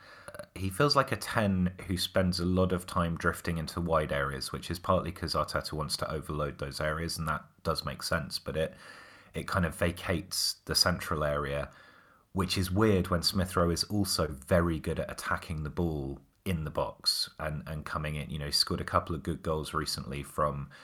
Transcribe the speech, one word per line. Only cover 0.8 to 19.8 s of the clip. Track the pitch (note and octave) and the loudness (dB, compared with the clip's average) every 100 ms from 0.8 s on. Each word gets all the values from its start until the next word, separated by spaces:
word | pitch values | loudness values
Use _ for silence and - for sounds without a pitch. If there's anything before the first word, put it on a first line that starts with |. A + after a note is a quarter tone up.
| D3 C#3 | 4 6
like | C3+ | 4
a | G#2+ | 0
ten | - A#2 G#2 F#2 F2+ F2+ - | 0 2 4 4 2 0 -2
who | F2 | -2
spends | - F#2+ F#2 F2 | 2 4 4 4
a | |
lot | F2 F#2 F#2 | 2 4 4
of | F2+ - | 2 -2
time | F2+ E2+ E2 | 0 0 2
drifting | F2 - - E2 | 0 0 -2 -2
into | D#2 - | -4 -2
wide | F2 D#2+ D2+ | 2 2 2
areas, | C#2+ C#2 C2+ - | 0 -2 -4 -6
which | C#2 - | -6 -6
is | E2+ | -4
partly | - F2+ E2+ | 2 2 0
'cause | - D#2+ | -4 -2
Arteta | D2+ D2+ D2+ - | -2 0 -2 -2
wants | D2+ D2 - | -4 -4 -4
to | - | -4
overload | D#2 C#2 D2+ D2 - | -6 -4 -4 -4 -4
those | C#2+ C#2 | -8 -2
areas, | D#2 D#2 E2 - | -2 -2 -4 -4
and | D#2 | -2
that | D#2 - _ | -4 -6 _
does | - D#2+ | -2 -2
make | D2 C2+ | -4 -6
sense, | - F2 C#2 - | -2 -2 -2 -6
but | - D2+ | -4 -2
it, | D#2+ - - - - - - | -2 -4 -18 -18 -20 -20 -10
it | - - | -8 -2
kind | G2 | 2
of | E2 | 2
vacates | - F2 F2 - E2+ - - - - - | 2 0 0 -2 -2 -2 -2 -2 -4 -2
the | |
central | - F#2+ E2+ - D#2 | 2 4 2 -2 0
area, | D2 D2 C#2 C#2+ C#2 - - - - _ _ | 0 0 0 -2 -4 -10 -20 -20 -20 _ _
which | F#2+ F2+ - | -2 0 0
is | F#2 | 2
weird | F#2 A2 F#2+ F2+ | 4 6 6 4
when | F2 | 2
Smith | - G2 F2+ - | 2 2 2 4
Rowe | F2 | 4
is | E2+ | 2
also | - G#2 G2 - D#2 C2+ - | 0 2 2 2 0 -2 4
very | F2+ E2+ D#2+ | 4 4 2
good | E2+ D#2 | -2 -2
at | - | -4
attacking | - - F2+ - D#2 | -6 -4 -4 -4 -4
the | D2+ | -4
ball | E2 E2+ D2+ C2+ C#2 - _ | 0 0 0 -4 -8 -12 _
in | F#2+ E2+ | -2 -2
the | D2+ | -2
box | - B2 - - - - - | -2 -4 -2 -2 0 -4 -4
and, | D#2 D2+ D#2+ | -4 -4 -6
and | D#2+ | -8
coming | - E2 D2+ D2+ | -4 -4 -2 -4
in. | C#2 | -4
You | D2+ | -6
know, | D2 | -2
he | |
scored | - - F2 | 0 2 0
a | |
couple | F2 F2+ - | 2 0 2
of | D#2+ | -4
good | F2+ D#2+ | -2 -2
goals | E2 D#2 C#2+ | 0 0 0
recently | D#2+ | -2